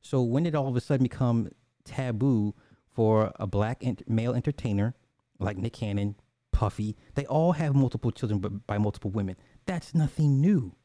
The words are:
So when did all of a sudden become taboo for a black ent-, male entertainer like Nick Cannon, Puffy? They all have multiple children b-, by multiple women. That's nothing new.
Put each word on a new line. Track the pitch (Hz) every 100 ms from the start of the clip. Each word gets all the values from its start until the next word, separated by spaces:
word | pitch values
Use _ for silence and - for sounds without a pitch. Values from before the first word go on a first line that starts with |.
So | - 139
when | 120 123
did | 170 151
all | 135
of | 123
a |
sudden | - 139
become | 127 - 123 117 98 - _ _
taboo | - - 127 113 135 120 104 - _ _ _
for | - 110 110 110 -
a | 98
black | 98 107 127 127
ent-, | 117 -
male | 110 117
entertainer | 120 123 143 120 101 107 127 _ _ _ _
like | 98 101
Nick | 117
Cannon, | - 107 101 101 104 _ _ _
Puffy? | - 107 - 107 107 _ -
They | 139
all | 147 165
have | 156 160 139
multiple | 131 117 120
children | - 110 104
b-, | 95 101 -
by | 104
multiple | 107 - 104
women. | 101 98 92 _ - -
That's | 180 -
nothing | 175 151 - 151 135
new. | 160 202 104 -